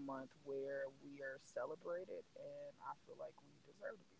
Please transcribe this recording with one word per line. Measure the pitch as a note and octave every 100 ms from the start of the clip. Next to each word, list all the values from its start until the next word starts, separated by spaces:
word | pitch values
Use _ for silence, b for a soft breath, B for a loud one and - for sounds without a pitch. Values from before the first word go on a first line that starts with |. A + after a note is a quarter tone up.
| C#3
month | C3+ C3 -
where | C#3+ C#3 C#3 C#3 C3+ C3+
we | C#3+ C#3
are | C3+ C3+
celebrated, | - A#2+ B2+ D#3 F3 F3 F#3 - - -
and | C#3+ C#3+ C#5+ -
I | - -
feel | - C3+
like | C#3 -
we | C#3+ - C#3+
deserve | - - G#3+
to |
be | -